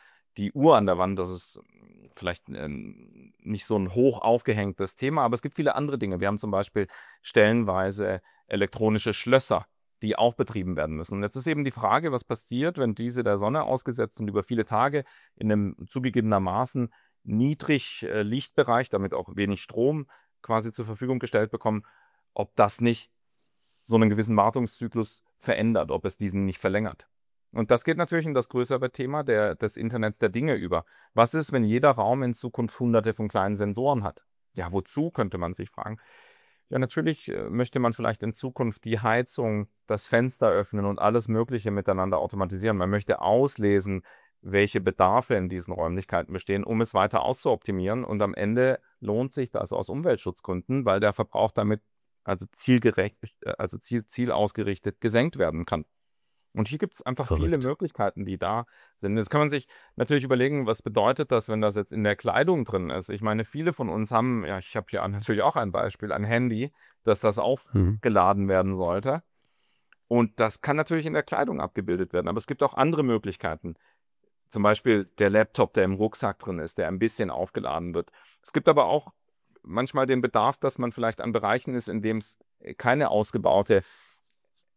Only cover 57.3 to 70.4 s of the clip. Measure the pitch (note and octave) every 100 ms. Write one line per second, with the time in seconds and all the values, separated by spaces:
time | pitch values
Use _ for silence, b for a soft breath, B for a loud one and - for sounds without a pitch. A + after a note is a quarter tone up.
57.3 | E2 E3 D#3+ B2+ D3+ E3+ - G2+ - F#2+
58.3 | F#2+ F2+ G#2+ A#2 b b _ G2+ G#2+ G#2
59.3 | D3 D3+ C#3+ - b b - B2 D3 B2+
60.3 | B2+ B2+ D3 A#2 A2 - A2+ G#2+ C3+ D3
61.3 | A#2+ G#2+ A2 G#2+ G2+ G2 A2 G#2 G2+ -
62.3 | G2+ D#3 F3 A#2 G#2 F2 D2 F2 G2 G#2+
63.3 | G#2+ A2 C#3+ E3 - A#2+ F2+ A2 A#2 B2+
64.3 | A#2+ D#2+ F#2+ - A2 - G2+ F#2+ G2+ G#2
65.3 | G#2+ C#3 D#3+ G#2+ F2 G#2 - G#2+ D#2+ G#2
66.3 | A#2 B2 A2 C3+ b b b - G#2 A2
67.3 | G2+ A2+ C3+ - G#2+ F#2 G#2+ B2 G2+ F#2
68.3 | G2+ G2 F#2 F#2+ F#2+ F2 F#2 A2 D3+ -
69.3 | _ _ _ _ _ _ _ _ A#2+ A3
70.3 | -